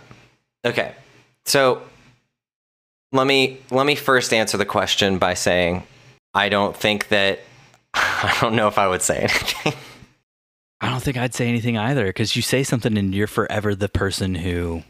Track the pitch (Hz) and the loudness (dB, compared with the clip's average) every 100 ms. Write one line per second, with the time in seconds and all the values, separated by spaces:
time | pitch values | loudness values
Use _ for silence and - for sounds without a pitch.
0 | - - - _ _ _ 120 120 76 - | -14 -20 -20 _ _ _ -2 -2 -4 -8
1 | - _ _ _ - 143 135 123 - - | -20 _ _ _ 0 2 4 2 -4 -20
2 | - _ _ _ _ _ _ _ _ _ | -20 _ _ _ _ _ _ _ _ _
3 | _ 135 131 139 131 - - 127 143 143 | _ 0 4 4 2 -2 -2 0 2 2
4 | - 127 120 117 104 101 101 104 98 - | 2 2 4 2 2 0 0 0 0 2
5 | 101 95 92 92 - 90 87 90 - - | 2 2 0 0 2 2 2 -2 -6 -20
6 | - - _ 98 101 101 101 80 110 104 | -20 -20 _ 0 2 2 0 0 0 0
7 | - 104 98 95 - - - _ _ - | 0 2 2 0 -8 -20 -20 _ _ -2
8 | - - - - 120 110 107 104 98 92 | -2 -2 -2 0 0 2 2 2 0 0
9 | - - - - - - 156 - - - | 0 0 0 -2 -4 -4 -6 -6 -12 -20
10 | - _ _ _ _ _ _ _ 113 127 | -20 _ _ _ _ _ _ _ -6 -4
11 | 147 123 123 - 120 120 113 117 110 139 | -4 -4 -4 -2 -2 0 -2 -2 0 0
12 | 98 - 107 - 113 127 135 131 127 107 | -2 -2 -2 -2 0 0 0 -2 0 0
13 | 98 95 107 - 107 101 104 98 101 - | 0 0 -2 -2 -2 -2 -2 -2 -2 -2
14 | 98 - 95 92 90 87 87 82 | -4 -2 -4 -4 -4 -4 -4 -6